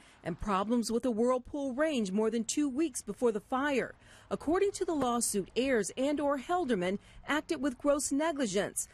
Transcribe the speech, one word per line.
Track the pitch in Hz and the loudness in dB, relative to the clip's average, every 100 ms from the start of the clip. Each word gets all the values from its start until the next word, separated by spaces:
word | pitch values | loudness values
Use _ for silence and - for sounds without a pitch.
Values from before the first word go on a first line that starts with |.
| - - | -18 -12
and | - 175 | -8 -6
problems | 214 190 208 240 220 | -2 0 2 0 0
with | 226 | 0
the | 262 | 0
Whirlpool | 208 240 254 - 294 277 | 2 2 2 -2 -6 -4
range | 240 311 285 202 | 0 0 2 0
more | 190 220 | 2 2
than | 233 | 0
two | 214 - 294 | -2 0 0
weeks | 247 330 - | 0 -2 -2
before | - 196 247 | -10 0 0
the | 208 | 0
fire. | - 262 294 269 165 - - - - | -2 -2 0 0 -2 -6 -20 -20 -8
According | 196 - 359 392 | -4 0 2 2
to | - | 0
the | 370 | -2
lawsuit, | 311 254 240 226 202 175 - | 0 2 0 0 -2 -2 0
Ayers | 262 247 190 - | 2 2 0 -2
and | 269 294 | 0 2
or | 285 277 | 0 0
Helderman | 240 359 302 214 180 202 - - - | 0 0 0 0 0 -2 -6 -12 -4
acted | 285 - 311 | -2 -2 -2
with | 277 247 | -2 0
gross | 285 285 - | 2 2 2
negligence. | 277 311 285 247 185 165 - - | 0 0 0 0 0 -2 -4 -8